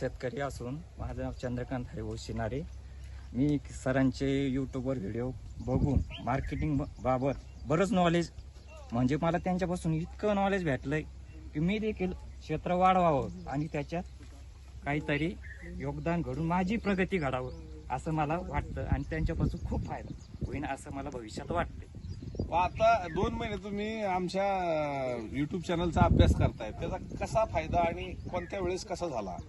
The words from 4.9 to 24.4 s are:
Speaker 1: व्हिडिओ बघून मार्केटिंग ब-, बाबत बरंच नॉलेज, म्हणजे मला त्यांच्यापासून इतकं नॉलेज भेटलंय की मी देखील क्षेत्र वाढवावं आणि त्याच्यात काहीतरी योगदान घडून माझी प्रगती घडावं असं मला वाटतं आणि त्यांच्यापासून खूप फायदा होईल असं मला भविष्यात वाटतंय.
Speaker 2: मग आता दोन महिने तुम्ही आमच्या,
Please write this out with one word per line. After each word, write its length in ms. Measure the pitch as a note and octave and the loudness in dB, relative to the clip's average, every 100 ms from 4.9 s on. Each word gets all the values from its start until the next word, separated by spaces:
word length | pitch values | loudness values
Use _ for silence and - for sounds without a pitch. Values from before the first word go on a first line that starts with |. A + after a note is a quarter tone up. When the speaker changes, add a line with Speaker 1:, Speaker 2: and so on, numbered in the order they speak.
| C3+ | -2
Speaker 1:
व्हिडिओ 320 | F#2+ A2+ B2+ - - - A#2 | -2 -2 -4 -6 -10 -8 0
बघून 340 | B2+ C3+ C3 - - | 2 4 4 2 -2
मार्केटिंग 540 | A#2 C3+ - C#3 D3+ C#3+ | -2 0 0 0 2 2
ब-, 240 | C#3+ - | 0 -2
बाबत 300 | B2 B2+ C#3 B2+ - - - | 2 4 2 -2 -6 -8 0
बरंच 260 | D#3 F#3+ | 4 4
नॉलेज, 380 | F#3 F3 E3+ E3 - - - - - - | 6 6 6 2 -4 -14 -16 -16 -16 -4
म्हणजे 240 | A#2 B2+ D3+ | 2 4 4
मला 140 | E3 D#3+ | 2 2
त्यांच्यापासून 560 | F#3 F3+ F3+ F3+ E3+ | 2 0 0 0 0
इतकं 400 | D#3 E3+ - G#3 | 0 -2 -2 2
नॉलेज 300 | G3+ G3 G3 | 4 4 2
भेटलंय 380 | E3 B2+ C3+ D#3 D3 - - - - | 2 0 0 -2 -4 -10 -14 -14 -8
की 60 | D3+ | 0
मी 180 | E3+ G#3+ | 2 2
देखील 340 | G#3+ G#3 F#3 | 0 0 -2
क्षेत्र 640 | F3+ - - - D3+ E3+ | -2 -10 -12 -4 -2 0
वाढवावं 540 | F3+ F#3 F#3 E3+ C#3+ A#2+ F#3 E3+ | 6 8 8 8 6 2 -4 -4
आणि 200 | C3+ D#3 | -2 -2
त्याच्यात 300 | D3+ C#3 E3+ - - - - - - - - | -2 -2 -4 -6 -12 -16 -16 -16 -16 -16 -8
काहीतरी 500 | - D3+ D3+ D3 E3 G#3+ - - E3+ F3+ | -2 -2 0 0 0 -4 -10 -12 -10 -6
योगदान 460 | C#3 D3 D3 E3+ | -6 -2 0 0
घडून 240 | B2+ C3 E3 | 0 0 2
माझी 300 | F3+ F#3 A3+ | 2 2 2
प्रगती 420 | G3+ F#3+ F#3 F#3 | 2 2 2 2
घडावं 340 | C#3 B2+ B2+ E3 - - - | 0 0 -2 -8 -12 -12 -6
असं 200 | C3 E3 | -4 0
मला 280 | D#3 D3 E3+ F#3 | 2 2 0 -2
वाटतं 380 | D3 - - C3 | -2 -2 -4 0
आणि 160 | C3+ C#3+ | 0 0
त्यांच्यापासून 560 | D#3+ D#3+ D#3+ - F3 - | 0 0 2 0 0 -2
खूप 200 | A#3+ - | -2 -2
फायदा 260 | C#3 - - - - - | -4 -6 -10 -14 -8 -4
होईल 180 | C#3+ | -2
असं 280 | C#3 C3+ D3 | -4 -4 -6
मला 180 | C#3 C#3 | -8 -6
भविष्यात 380 | B2+ G#2+ - - | -8 -8 -8 -2
वाटतंय. 420 | E3+ D#3+ - - - - - - - | 0 0 -4 -12 -10 -10 -8 -6 -4
Speaker 2:
मग 160 | - E3 | 0 4
आता 500 | F3 - A3+ A3+ F3 | 2 6 6 6 4
दोन 200 | D#3+ A3 | 2 2
महिने 220 | A3+ A3+ G3+ | 2 -2 -4
तुम्ही 460 | G3+ G3+ G#3+ A3 | -4 -4 -2 -2
आमच्या, 540 | G3+ F#3 F3+ F#3 | 0 0 0 2